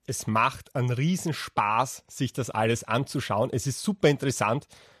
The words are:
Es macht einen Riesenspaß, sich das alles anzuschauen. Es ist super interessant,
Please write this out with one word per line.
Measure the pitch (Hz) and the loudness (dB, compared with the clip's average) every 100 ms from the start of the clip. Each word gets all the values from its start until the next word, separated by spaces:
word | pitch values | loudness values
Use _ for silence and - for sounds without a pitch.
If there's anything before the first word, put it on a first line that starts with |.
| - | -8
Es | 120 - | -6 0
macht | 110 127 - - 139 | 2 2 0 -6 -2
einen | 123 | -2
Riesenspaß, | 120 156 180 170 135 - - 104 110 131 - - | 0 0 0 -2 -4 -4 0 2 2 0 -4 -14
sich | - 131 | -4 -4
das | - 123 | -2 -4
alles | 110 113 117 | 0 2 2
anzuschauen. | - 117 139 - - 104 131 | 0 -2 -2 -4 -2 0 0
Es | 127 139 | 0 -2
ist | - | -2
super | - 202 156 | -2 2 4
interessant, | 143 135 - 104 135 - - - - | 4 0 0 0 0 -4 -16 -20 -20